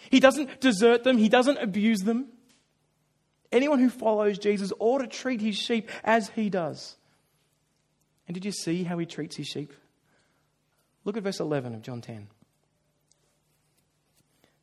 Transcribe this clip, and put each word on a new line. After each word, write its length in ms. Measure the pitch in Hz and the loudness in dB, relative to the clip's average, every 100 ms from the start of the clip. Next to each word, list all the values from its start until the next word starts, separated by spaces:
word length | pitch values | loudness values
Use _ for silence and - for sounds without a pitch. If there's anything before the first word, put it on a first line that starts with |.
| - | 2
He 100 | 262 | 6
doesn't 400 | 262 269 277 - | 6 6 -2 -2
desert 440 | 262 185 233 240 | 0 4 4 4
them. 120 | 247 247 | 4 4
He 120 | 214 | 4
doesn't 300 | 254 254 285 | 4 4 0
abuse 420 | 208 196 220 214 | -2 0 0 2
them. 260 | 196 233 277 - _ _ _ _ _ _ _ _ _ _ _ | 0 -2 -4 -14 _ _ _ _ _ _ _ _ _ _ _
Anyone 260 | 233 285 277 | 0 4 4
who 100 | 254 | 2
follows 500 | - 220 214 208 190 | 2 0 2 0 0
Jesus 340 | 208 202 196 208 | 0 0 -2 -2
ought 180 | 226 269 | 0 0
to 80 | 233 | -2
treat 340 | - 254 240 | -8 -6 -4
his 160 | 220 202 | -4 -4
sheep 320 | - 233 220 - | -2 -4 -4 -6
as 260 | - 226 202 | 0 0 0
he 200 | - 208 | -4 -4
does. 460 | 180 156 135 - - _ _ _ _ _ _ _ _ _ _ _ _ - | -2 -6 -8 -16 -20 _ _ _ _ _ _ _ _ _ _ _ _ -14
And 80 | |
did 100 | 180 | -8
you 80 | 202 | -8
see 300 | 180 170 175 | -6 -4 -4
how 160 | 175 170 | -4 -6
he 80 | 165 | -6
treats 300 | - 160 - | -8 -10 -10
his 100 | 147 | -10
sheep? 260 | 143 147 - _ _ _ _ _ _ _ _ _ _ _ _ | -10 -12 -16 _ _ _ _ _ _ _ _ _ _ _ _
Look 120 | 202 214 | -10 -6
at 60 | |
verse 160 | 196 190 | -6 -6
eleven 340 | 160 143 123 | -4 -4 -4
of 100 | 113 | -10
John 180 | 120 120 | -12 -12
ten. 260 | - 110 101 _ _ _ _ _ _ _ _ _ _ _ _ _ _ _ _ _ _ _ _ _ _ _ | -12 -16 -18 _ _ _ _ _ _ _ _ _ _ _ _ _ _ _ _ _ _ _ _ _ _ _